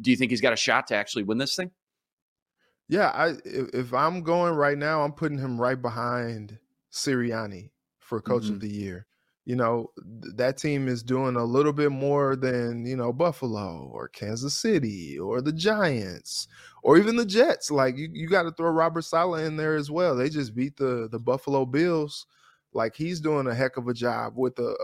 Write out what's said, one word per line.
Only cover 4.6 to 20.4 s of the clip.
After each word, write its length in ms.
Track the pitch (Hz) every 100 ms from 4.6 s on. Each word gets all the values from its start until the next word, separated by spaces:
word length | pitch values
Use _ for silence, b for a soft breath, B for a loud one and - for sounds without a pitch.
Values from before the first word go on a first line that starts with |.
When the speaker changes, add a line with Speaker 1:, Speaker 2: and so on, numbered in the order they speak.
| 143 143
Speaker 2:
now, 260 | 151 156
I'm 100 | 147
putting 260 | 143 160 139
him 220 | 131 117
right 200 | 123 127
behind 800 | 120 117 120 123 117 110 104 107 _ _ _
Sirianni 800 | - 143 127 120 113 104 92 117 _ _ _
for 200 | - 113
Coach 280 | - 120 107
Speaker 1:
Mm-hmm. 20 |
Speaker 2:
of 100 | 101
the 80 | 107
Year. 380 | 104 98 90 - _ _ _
You 120 | 120 123
know, 340 | 117 117 110 - - 113
th-, 120 | - 107
that 200 | 127 135
team 300 | 151 139 131
is 140 | 120
doing 320 | 117 131 131 123
a 80 |
little 280 | 117 131 147
bit 180 | 143 147
more 460 | 135 139 143 135 131
than, 480 | 127 123 117 117 120
you 100 | 127
know, 160 | 120
Buffalo 760 | 131 170 - 123 107 95 80 65
or 160 | 55 62
Kansas 460 | - 104 113 139
City 640 | - 226 175 113 98 76 69
or 220 | 98 123
the 120 | 147
Giants 960 | 160 202 214 170 120 95 82 - - - B B B
or 140 | 113 165
even 180 | 214 233
the 100 | 208
Jets. 440 | 208 311 - -
Like, 260 | 143 131 131
you, 120 | 160
you 160 | 156 165
gotta 240 | 190 170
throw 180 | 160 165
Robert 320 | 160 165 165
Saleh 420 | - 165 180 160
in 120 | 156 156
there 180 | 156
as 160 | 156 143
well. 240 | 165 175
They 140 | 123 143
just 260 | 151